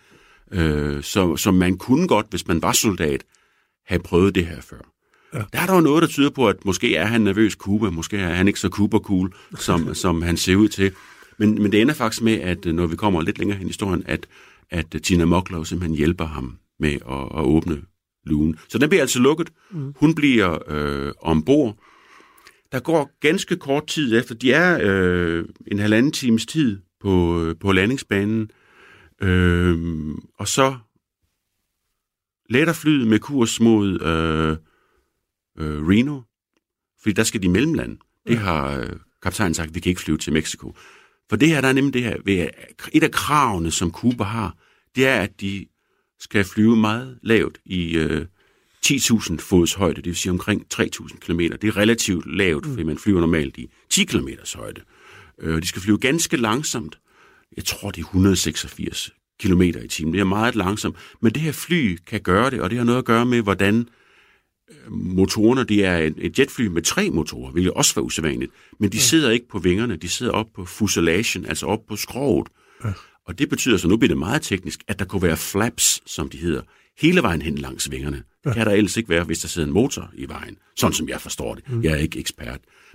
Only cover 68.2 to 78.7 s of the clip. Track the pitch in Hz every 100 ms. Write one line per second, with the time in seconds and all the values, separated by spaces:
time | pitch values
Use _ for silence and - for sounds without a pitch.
68.2 | 78 62 67 _ _ - 101 110 - 165
69.2 | 131 117 - 104 90 92 120 82 85 -
70.2 | 120 101 110 - 90 - 104 - 82 87
71.2 | 117 92 - 78 71 110 - 107 - 120
72.2 | 139 73 - _ _ _ 107 95 - _
73.2 | - 90 156 135 - 95 87 113 120 69
74.2 | 85 147 - 98 76 - - 104 92 95
75.2 | 87 80 - 98 120 - - - - -
76.2 | 69 71 85 65 - _ _ - 156 180
77.2 | 113 80 78 71 67 - 71 65 69 69
78.2 | - _ 147 113 110